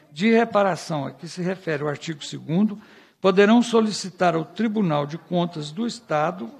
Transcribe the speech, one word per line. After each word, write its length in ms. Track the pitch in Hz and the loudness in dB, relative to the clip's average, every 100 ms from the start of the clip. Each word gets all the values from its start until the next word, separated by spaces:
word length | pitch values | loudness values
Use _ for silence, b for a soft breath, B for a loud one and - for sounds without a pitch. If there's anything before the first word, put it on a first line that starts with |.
| B | B
de 200 | 147 214 | -2 4
reparação 760 | 226 226 214 196 165 - 156 135 | 4 4 2 2 0 -4 -6 -6
a 60 | |
que 160 | - 170 | -10 -14
se 140 | 180 | -8
refere 420 | 180 185 165 151 | -6 -6 -6 -4
o 60 | 147 | -4
artigo 340 | 143 - 151 | -6 -8 -12
segundo, 560 | - 143 127 165 214 208 B B B _ | -12 -12 -2 2 0 -2 B B B _
poderão 420 | 190 190 202 240 | 2 4 6 6
solicitar 720 | 233 226 220 190 190 - 180 | 4 2 0 -2 -8 -2 0
ao 120 | 165 156 | 0 -2
Tribunal 600 | - 226 214 185 147 143 | -4 -2 0 0 0 -2
de 120 | 165 | -8
Contas 540 | - 180 170 165 147 | -4 -2 -2 -4 -10
do 140 | 160 233 | -6 -6
Estado 640 | - - 151 156 180 226 - | -8 -4 0 0 -2 -10 -12